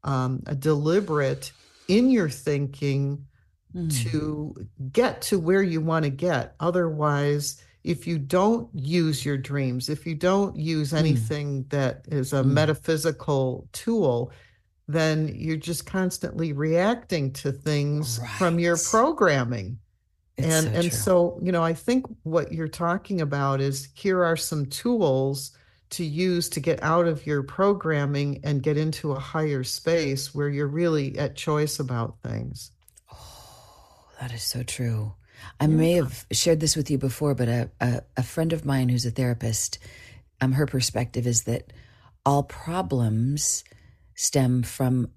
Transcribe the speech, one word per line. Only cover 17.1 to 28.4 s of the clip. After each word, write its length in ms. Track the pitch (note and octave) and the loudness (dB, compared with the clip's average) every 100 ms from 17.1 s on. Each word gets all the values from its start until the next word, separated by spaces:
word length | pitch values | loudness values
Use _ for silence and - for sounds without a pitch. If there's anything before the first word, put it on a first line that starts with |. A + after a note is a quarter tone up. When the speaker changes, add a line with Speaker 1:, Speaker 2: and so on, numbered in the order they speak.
| F3 C3+ | -2 -2
Speaker 1:
to 200 | C3+ D3+ | -2 -6
things 680 | C#3 D#3 D3 C#3+ D3 D3 A2+ A#2+ - | -4 -2 0 0 -2 -2 -6 -8 0
from 180 | F3+ E3+ | 2 2
your 140 | E3+ | 2
Speaker 2:
Right. 100 | E3+ - | 2 2
Speaker 1:
programming. 880 | A3 C4+ D#4+ F#3+ C#3 A#2+ A#2+ F#2 B2 - _ _ _ _ - | 4 4 4 4 4 0 -4 -6 -10 -14 _ _ _ _ -4
Speaker 2:
It's 120 | D#3+ | 2
Speaker 1:
And, 200 | D#3+ D#3 | 2 2
Speaker 2:
so 60 | |
Speaker 1:
and 160 | A2+ E3+ | 0 0
Speaker 2:
true. 100 | - | 0
Speaker 1:
so, 400 | - F3+ F3 - | 4 4 4 0
you 80 | F3+ | -2
know, 100 | F3 | 0
I 100 | E3 | 0
think 320 | E3 - C4 C4 - | -2 0 0 0 -10
what 280 | D#3+ E3 C#3+ | -2 0 0
you're 140 | D#3+ D#3 | -4 -6
talking 520 | - E3+ F3 - F#3+ | -2 -2 -2 -2 -2
about 400 | D3 C#3+ C#3 C3+ | 0 0 0 0
is 280 | C#3 C#3 - | -2 -4 -10
here 300 | - G3+ F#3 | -6 0 2
are 140 | E3+ D#3+ | 2 2
some 280 | - D#3 C#3 | -2 -4 -4
tools 840 | - A#3+ A#3+ E3 C3 C3+ C#3 - _ _ _ _ | -4 0 2 4 2 2 -2 -8 _ _ _ _
to 120 | - E3 | -6 -4
use 440 | D3 F#3 F3 E3 | 0 0 0 -2
to 100 | - | -4
get 220 | D#3 - | -2 0
out 260 | D3+ E3 E3+ | 2 2 2
of 200 | D3+ D3 | 0 -2
your 160 | D3 | -4
programming 960 | C#3 - G3 G3+ D#3+ D3+ C#3+ C#3+ C#3+ C3+ | -4 0 2 2 0 0 0 0 -2 -4